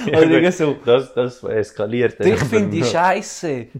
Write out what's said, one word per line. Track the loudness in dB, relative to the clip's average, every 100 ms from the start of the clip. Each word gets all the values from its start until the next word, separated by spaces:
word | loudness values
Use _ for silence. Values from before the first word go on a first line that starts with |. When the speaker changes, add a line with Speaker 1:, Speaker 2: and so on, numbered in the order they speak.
| -2
Speaker 1:
Ja, | 2
Speaker 2:
Oder |
Speaker 1:
gut, | 4
Speaker 2:
irgend | 4 2
so. | 0 -2 -2
Speaker 1:
das, | 2 2 2
das | -4 -4 -6
eskaliert | -6 -4 -4 -6 -4 0 -2 0
dann | 0
Speaker 2:
"Dich | 0
Speaker 1:
aber | 0
Speaker 2:
finde | 0 0 -2
ich |
Speaker 1:
nur. | -2
Speaker 2:
scheiße, | 0 0 0 -4 -10 -8 -6 -8 -16